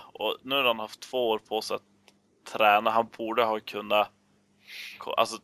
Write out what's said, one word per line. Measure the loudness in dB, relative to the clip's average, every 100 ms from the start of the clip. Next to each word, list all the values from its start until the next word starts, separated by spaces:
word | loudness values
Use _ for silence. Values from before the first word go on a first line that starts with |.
| -2
Och | -6 -6 -6
nu | -4 0
har |
han | 0 0
haft | -6 -14
två | -8 -2 0
år | -2 -2
på | -6
sig | -4 -6
att | -8 _ _ _ _ _ -8
träna. | 2 6 6 4
Han | 2 0 -4
borde | -4 0
ha | 2 0
kunnat | -6 -8 0 2 2 _ _ _ _ _ -20 -16 -16 -14
ko-, | -4
alltså, | 0 0 -2